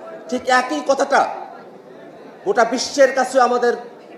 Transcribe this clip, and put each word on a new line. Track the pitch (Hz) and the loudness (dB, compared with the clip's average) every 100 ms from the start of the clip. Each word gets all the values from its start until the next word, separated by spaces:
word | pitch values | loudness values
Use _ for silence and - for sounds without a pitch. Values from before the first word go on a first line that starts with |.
| - - - | -18 -18 -8
ঠিক | 247 - | -6 2
একই | 254 254 302 269 | 2 2 -4 -2
কথাটা | 269 277 247 110 - - - - - - - - - - - | 0 2 2 2 -4 -14 -18 -20 -20 -20 -20 -20 -20 -20 -10
গোটা | 180 233 226 | -2 2 2
বিশ্বের | 247 - 285 262 254 | 0 -4 2 4 4
কাছে | 254 262 | 0 2
আমাদের | 240 240 240 214 - - - | 2 2 0 -2 -8 -18 -20